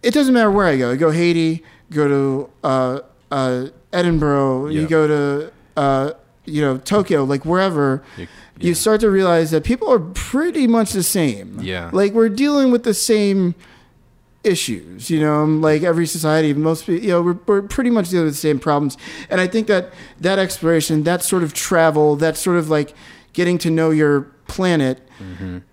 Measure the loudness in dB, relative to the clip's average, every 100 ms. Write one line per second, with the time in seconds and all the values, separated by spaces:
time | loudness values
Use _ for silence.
0 | 0 2 2 4 4 2 2 2 0 0
1 | 0 2 0 2 0 -2 -8 -20 _ -2
2 | 0 2 0 -2 -6 _ -2 0 0 -4
3 | -10 _ _ -4 -2 -2 -6 -14 _ -2
4 | 0 2 2 2 0 -2 -2 -4 0 2
5 | 2 2 0 -2 -6 _ _ -2 0 0
6 | -2 -8 _ _ -8 -2 -2 -2 0 0
7 | 2 0 0 -2 0 0 0 0 0 -2
8 | -6 -16 -16 -16 -20 -6 -2 0 2 2
9 | 2 2 2 2 2 0 0 -2 2 0
10 | 0 -10 -4 -2 -2 0 2 2 0 -2
11 | -2 0 -2 -2 -10 -10 -8 -6 -4 0
12 | 0 2 2 2 0 2 2 2 0 -2
13 | 0 0 2 2 0 -4 -14 -20 _ _
14 | _ _ _ _ -2 -2 -2 -8 -10 -16
15 | -4 0 0 2 2 2 2 2 2 0
16 | -2 -2 0 2 2 0 0 -2 -2 -4
17 | 0 0 0 -2 0 0 0 -2 0 0
18 | 0 0 0 0 -2 0 0 0 0 -6
19 | -16 -18 -6 -2 0 -2 0 0 -2 -14
20 | -20 -4 -2 0 -2 -2 0 2 2 0
21 | 0 -2 0 -2 -2 -4 -2 2 4 4
22 | 2 2 0 -2 0 0 2 0 -2 -8
23 | -20 -20 _ -2 0 0 0 0 2 2
24 | 4 2 -2 _ _ -4 0 2 0 -4
25 | -10 -20 -18 -12 -10 -10 -14